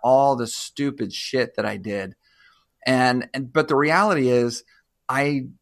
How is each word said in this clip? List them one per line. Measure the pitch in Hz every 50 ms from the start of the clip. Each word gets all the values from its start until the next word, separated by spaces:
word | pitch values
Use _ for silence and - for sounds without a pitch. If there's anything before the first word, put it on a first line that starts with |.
| -
all | 123 131 135 139 139 139
the | 120 120 117
stupid | - - - - - - 143 143 139 - 117 98 -
shit | - - - - 127 120 113 -
that | - 104
I | 101 104 101
did. | 92 110 101 101 95 92 - _ _ _ _ _ _ _ _ _ _ _ _ _ -
And, | 127 131 127 127 127 127 127 127 - -
and, | 135 135 120 -
but | 156 156 156
the | 151
reality | 135 147 151 160 180 202 214 185 151 131 127
is, | 123 123 120 120 110 - - _ _ _ _ _ _ _ _ -
I, | 127 135 143 143 147 139 131 127 - _